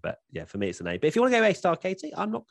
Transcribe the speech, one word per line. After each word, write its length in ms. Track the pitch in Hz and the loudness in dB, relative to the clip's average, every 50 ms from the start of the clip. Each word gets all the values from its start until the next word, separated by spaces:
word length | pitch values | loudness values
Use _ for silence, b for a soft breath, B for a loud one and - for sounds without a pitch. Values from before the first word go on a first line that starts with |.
| - | -8
But 140 | 87 - - _ _ - | -8 -10 -10 _ _ -12
yeah, 140 | 82 80 | -12 -12
for 100 | - - | -10 -6
me, 140 | 101 101 92 | -4 -4 -4
it's 100 | 85 - | -4 -4
an 60 | 90 87 | -6 -4
A. 80 | 87 | -2
But 100 | 87 - 156 | 0 0 2
if 60 | 151 | 2
you 60 | 226 | 4
wanna 180 | 240 262 247 233 | 4 4 4 4
go 60 | 220 | 4
A 80 | 208 180 | 4 4
star, 220 | - - 180 165 | 4 2 0 0
Katie, 340 | - - 185 190 - - 302 - | 2 -2 -4 -6 -6 -8 -10 -6
I'm 160 | - 196 214 220 | -6 -4 -4 -4
not 120 | 226 - _ | -6 -8 _